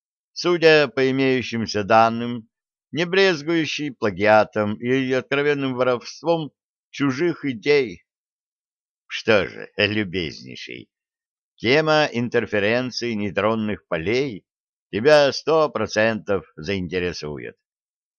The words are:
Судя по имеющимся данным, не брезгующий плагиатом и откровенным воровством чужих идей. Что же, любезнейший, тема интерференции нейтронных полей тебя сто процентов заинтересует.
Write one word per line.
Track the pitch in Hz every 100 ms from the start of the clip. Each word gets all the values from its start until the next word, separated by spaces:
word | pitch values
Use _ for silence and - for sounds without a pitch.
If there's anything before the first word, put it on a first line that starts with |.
| _ _ _
Судя | - 170 175 160 156 139
по | 135 131
имеющимся | 131 135 127 110 117 101 104
данным, | 101 113 113 113 120 120 110 _ _ _ _
не | 139 170
брезгующий | 185 196 160 147 170 147 - 147
плагиатом | - 110 87 104 107 104 107 104 107
и | 120 131 127
откровенным | 131 - 143 147 147 135 123
воровством | 127 120 - - 151 170 147 - _ _ _
чужих | - 139 127 175 -
идей. | 143 117 139 147 120 87 _ _ _ _ _ _ _ _ _ _ -
Что | - - 104 71
же, | 52 52 -
любезнейший, | 101 107 98 92 80 57 64 62 - 60 - _ _ _ _ _ _ _
тема | 107 147 156 151 147
интерференции | 117 123 120 107 104 101 120 127 - 120
нейтронных | 110 104 90 104 113 107 95 _
полей | 85 82 123 143 95 - _ _ _ _
тебя | 131 131 151 139
сто | - - 160 151
процентов | 113 104 107 110 110 85 98 - -
заинтересует. | 78 98 90 90 87 82 76 71 58 - _ _ _ _ _